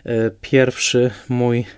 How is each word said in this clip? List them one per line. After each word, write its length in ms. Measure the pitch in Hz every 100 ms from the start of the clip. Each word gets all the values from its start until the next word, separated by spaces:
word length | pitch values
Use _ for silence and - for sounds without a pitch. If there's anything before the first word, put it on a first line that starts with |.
e, 260 | - 117 113 107
pierwszy 720 | - 135 127 - - 123 123 123 -
mój 360 | 123 120 120 113